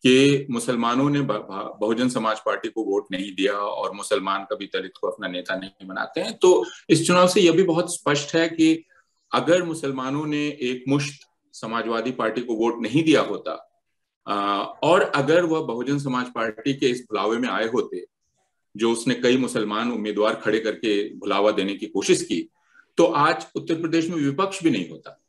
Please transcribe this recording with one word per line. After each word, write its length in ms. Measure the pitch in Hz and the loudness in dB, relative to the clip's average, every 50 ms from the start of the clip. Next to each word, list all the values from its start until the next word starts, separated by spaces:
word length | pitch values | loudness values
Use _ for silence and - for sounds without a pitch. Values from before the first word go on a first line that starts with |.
| _ | _
कि 400 | 131 127 131 139 143 143 135 139 - | 6 6 8 6 6 4 2 0 -2
मुसलमानों 600 | 123 117 - - 127 117 117 117 120 127 139 147 | -4 -4 -2 -2 -2 0 0 0 2 2 2 2
ने 100 | 143 143 | 2 0
ब-, 120 | 139 117 104 | 0 0 -2
ब-, 460 | 107 110 - 95 98 104 - - - | -4 -4 -8 -10 -10 -10 -10 -6 -4
बहुजन 280 | 107 110 113 113 127 127 | -2 0 0 2 0 0
समाज 320 | 123 123 113 110 107 107 | 0 0 0 0 -2 -2
पार्टी 280 | - 110 101 98 - 113 | -2 -2 -2 -2 -4 -6
को 160 | - - 110 | -6 -4 -4
वोट 220 | 98 98 101 101 _ 101 | -2 -2 -2 -2 _ -6
नहीं 220 | 95 95 101 95 | -6 -6 -8 -4
दिया 180 | 90 95 101 101 | -2 0 0 0
और 400 | 101 101 104 - - 101 95 92 | 0 -4 -4 -4 -4 -6 -6 -6
मुसलमान 540 | 101 101 - 107 98 92 98 98 98 98 - 107 | -8 -4 -2 -2 -2 0 -2 -4 -4 -4 -6 -8
कभी 140 | 104 98 | -8 -8
दलित 260 | 95 _ 95 92 92 - - | -8 _ -6 -6 -6 -12 -6
को 80 | - 95 | -6 -6
अपना 200 | 90 - 104 92 | -6 -6 -8 -8
नेता 280 | 90 90 90 - 95 | -8 -8 -6 -6 -8
नहीं 320 | 95 95 98 _ _ 98 95 | -8 -8 -12 _ _ -16 -12
बनाते 320 | 92 104 113 - - 160 | -8 -8 -8 -6 -6 -6
हैं। 180 | 180 226 220 - | -6 -6 -6 4
तो 280 | - 185 180 - - - - - - _ | 6 6 6 6 2 -2 -8 -18 0 _
इस 160 | - 147 - | 2 2 4
चुनाव 220 | - 180 180 180 180 | 4 4 6 6 6
से 120 | 180 214 | 6 6
यह 120 | 190 170 160 | 4 6 6
भी 100 | 160 190 | 6 4
बहुत 320 | 175 160 170 180 175 - | 4 2 0 0 -2 -4
स्पष्ट 400 | - - - 147 143 - - - | -4 -2 0 0 0 -2 -2 0
है 140 | 165 165 165 | 0 0 0
कि 360 | 165 165 160 160 160 160 - _ _ _ _ _ _ _ _ _ - | 2 2 4 4 4 2 -2 _ _ _ _ _ _ _ _ _ -4
अगर 300 | 123 127 147 170 180 175 | -2 2 4 2 2 2
मुसलमानों 640 | 170 160 151 - 139 135 131 127 131 135 147 156 | -2 -6 -6 -4 -6 -6 -4 -6 -4 -4 -4 -4
ने 220 | 156 147 147 147 147 | -4 -4 -2 -4 -4
एक 360 | 147 - 120 123 127 127 123 131 | -6 -4 -4 -4 -4 -6 -2 0
मुश्त 400 | 139 147 143 - - - - _ _ _ _ _ _ | 0 0 0 -2 -8 -12 -20 _ _ _ _ _ _
समाजवादी 580 | - - 110 113 117 110 110 117 113 110 127 | -14 -10 -6 -4 -4 -2 -2 -2 -2 -2 -4
पार्टी 300 | 127 - 120 110 107 123 | -4 -2 -2 -2 -2 -2
को 140 | 120 123 117 | -4 -4 -2
वोट 280 | 107 113 117 113 117 117 | 0 2 0 0 0 -6
नहीं 220 | 107 117 151 165 | 0 0 2 4
दिया 160 | 160 151 123 | 4 4 4
होता, 500 | 101 98 104 90 - 87 80 - - _ _ _ _ _ _ _ _ _ _ _ _ | 4 0 -4 -8 -8 -10 -10 -10 -12 _ _ _ _ _ _ _ _ _ _ _ _
अ, 80 | - 101 101 101 101 101 98 107 - - - - | -6 -4 -2 -2 -2 -2 -2 -4 -6 -6 -2 2
और 200 | 147 170 196 202 | 4 4 4 4
अगर 420 | - - 143 135 123 156 175 175 | 2 0 0 2 4 4 4 4
वह 160 | 165 160 160 | 2 0 -2
बहुजन 380 | 156 127 113 120 120 131 143 143 | -2 -4 -6 -6 -2 -2 -2 -2
समाज 280 | 139 139 127 123 123 123 - | -2 -2 -2 -2 -4 -4 -4
पार्टी 400 | 120 113 110 107 - - 143 135 | -6 -6 -6 -6 -4 -4 -4 -2
के 120 | 135 - | 2 2
इस 140 | 131 120 123 | 0 0 0
बुलावे 360 | 123 _ 107 101 98 104 113 | -6 _ -4 -2 0 0 0
में 120 | 120 127 120 | 0 -2 -2
आए 200 | 95 98 113 113 | -2 -2 -2 -2
होते, 360 | 117 120 - - - 90 90 - _ _ _ _ _ _ _ _ _ _ _ _ _ | 0 -2 -2 -2 -6 -12 -12 -14 _ _ _ _ _ _ _ _ _ _ _ _ _
जो 160 | 101 110 113 117 | -2 0 0 0
उसने 220 | 113 - 135 123 | 0 0 -2 -2
कई 220 | 120 123 123 120 | 2 2 2 4
मुसलमान 560 | 131 127 117 - 123 107 104 104 107 117 120 120 | 4 2 0 -2 -2 -2 -2 -2 -4 -4 -4 -4
उम्मीदवार 420 | 107 104 107 104 104 104 110 110 | -4 -4 -4 0 2 2 2 0
खड़े 260 | - - 110 107 110 | 0 -2 0 0 0
करके 540 | 110 110 101 - - 113 104 101 101 - - | 0 -2 -4 -2 -2 0 0 0 0 -4 -8
बुलावा 360 | - - 101 98 98 101 107 | -10 -6 -2 0 2 4 4
देने 240 | 107 104 95 98 101 | 2 2 0 -2 -4
की 120 | - - | -6 -8
कोशिश 360 | - - 98 98 - - - - | -4 -4 -4 2 2 2 2 2
की, 280 | - - 85 - - _ _ _ _ _ _ _ _ _ | -2 -4 -4 -4 -6 _ _ _ _ _ _ _ _ _
तो 80 | - 170 | 4 4
आज 420 | 165 165 143 147 156 170 165 - - _ | 4 4 4 2 2 2 0 -6 -10 _
उत्तर 180 | 165 139 - 170 | -10 -4 -4 -4
प्रदेश 340 | 160 170 160 156 165 160 165 | -2 -2 0 0 0 0 0
में 80 | 180 | -2
विपक्ष 460 | 165 143 139 139 139 196 196 196 - 165 | -2 -2 -2 0 0 -2 -4 -4 0 0
भी 80 | 160 | 0
नहीं 180 | 131 101 90 - | 0 0 -2 -6
होता। 300 | 82 78 - - - _ _ | -10 -18 -18 -20 -20 _ _